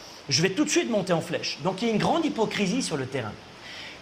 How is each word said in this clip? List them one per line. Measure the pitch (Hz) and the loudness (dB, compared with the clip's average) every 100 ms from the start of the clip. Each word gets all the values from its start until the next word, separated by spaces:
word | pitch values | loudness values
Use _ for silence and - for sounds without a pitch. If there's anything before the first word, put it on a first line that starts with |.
| - - - | -18 -16 0
je | 135 | 2
vais | 185 | 4
tout | 220 294 | 4 2
de | |
suite | 339 240 | 2 2
monter | 208 180 | 0 2
en | 165 | 0
flèche. | - 135 - - | 0 -4 -4 -2
Donc, | 175 185 | -2 0
il | 233 | 2
y | |
a | |
une | 208 | 4
grande | - 320 294 | 4 4 2
hypocrisie | 226 208 - 185 254 | 2 0 2 0 0
sur | - 147 | 0 -2
le | 127 | -2
terrain. | 135 110 - - - - - - - | -4 -4 -10 -16 -18 -14 -14 -14 -10